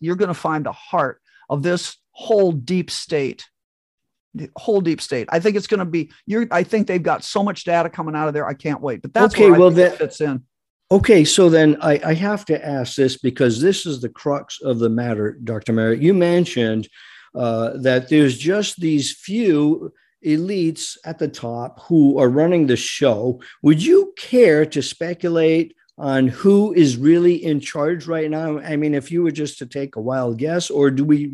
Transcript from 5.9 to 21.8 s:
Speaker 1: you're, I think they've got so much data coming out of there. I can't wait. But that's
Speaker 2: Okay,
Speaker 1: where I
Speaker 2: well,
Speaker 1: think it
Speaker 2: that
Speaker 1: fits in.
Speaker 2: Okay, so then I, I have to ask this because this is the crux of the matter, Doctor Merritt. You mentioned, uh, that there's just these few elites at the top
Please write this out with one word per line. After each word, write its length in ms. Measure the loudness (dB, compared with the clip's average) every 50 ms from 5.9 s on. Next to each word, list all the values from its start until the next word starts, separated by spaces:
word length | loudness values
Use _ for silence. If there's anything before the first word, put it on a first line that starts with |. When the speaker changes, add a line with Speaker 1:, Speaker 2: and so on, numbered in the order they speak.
| -4 -4 -6 -6 _ _ _
Speaker 1:
you're, 200 | -6 -4 -4 -2 -2
I 120 | -2 -2 -2
think 240 | 0 -2 -2 -2
they've 160 | 0 -2 -2 -2
got 220 | -2 -4 -4 -6
so 180 | -6 -4 -2 -2
much 220 | -2 -4 -8 -6
data 240 | -2 -2 0 -2 -2
coming 260 | -6 -10 -10 -8 -6
out 140 | -4 -4 -4
of 60 | -4
there. 120 | -4 -6
I 60 | -6 -8
can't 300 | -8 -6 -8 -6 -6 -6
wait. 180 | -8 -8 -8
But 140 | _ -6 0
that's 180 | 2 2 2 4
Speaker 2:
Okay, 140 | 6 6
Speaker 1:
where 80 | 8 8
I 40 | 8
Speaker 2:
well, 120 | 6 6
Speaker 1:
think 80 | 6 6
it 120 | 4 2 2
Speaker 2:
that 60 | -2
Speaker 1:
fits 220 | -6 -6 -4 -6
in. 220 | -4 -4 -4 -6 -10 _ _ _ _ _ _ _ _ 2
Speaker 2:
Okay, 340 | 2 2 6 6 6 6 6
so 240 | 4 4 4 6 6
then 300 | 6 6 6 4 4 2
I, 180 | 0 0 0 0 0
I 80 | -2 -2
have 320 | -2 -2 -4 -4 -6 -4
to 160 | -4 -4 -4 -4
ask 340 | -6 -6 -6 -6 -6 -2
this 200 | 0 0 0 0
because 460 | -2 -6 -6 -2 0 0 0 0 2 0
this 240 | 0 0 0 -4
is 160 | -8 -8 -8 -8
the 80 | -12
crux 500 | -12 -8 -6 -6 -6 -6 -8 _ -18 -10
of 180 | -6 -4 -4 -2
the 120 | -2 -2
matter, 480 | -2 -2 -2 -4 -4 -4 -4 -6 -6 -8 -10
Doctor 300 | -8 -8 -8 -4 -2 -2
Merritt. 300 | 0 2 0 0 2 2
You 100 | 2 4
mentioned, 760 | 4 2 2 2 2 0 0 -2 -2 -2 -2 -2 -4 -6 -8 _ -20 -20 -20 -20 -20 -20 _ _
uh, 360 | -6 -4 -4 -2 -2 -4 -6 -6 -2
that 300 | 0 2 0 0 0 2
there's 300 | 2 4 4 4 2 -2
just 400 | -2 -2 -2 -2 -2 -6 -8 -6
these 340 | -4 -2 -2 -2 -2 -4 -8
few 800 | _ -12 -8 -6 -2 0 2 2 2 2 0 0 -2 -4 -14 _ _ _ _ _ _ _
elites 720 | -2 -2 -2 -2 -4 -4 -2 -2 -2 -4 -6 -12 -14 -14 -14 _
at 140 | -14 -8 -6
the 80 | -6
top 540 | -6 -6 -8 -10 -10 -8 -8 -10 -12 -14 -18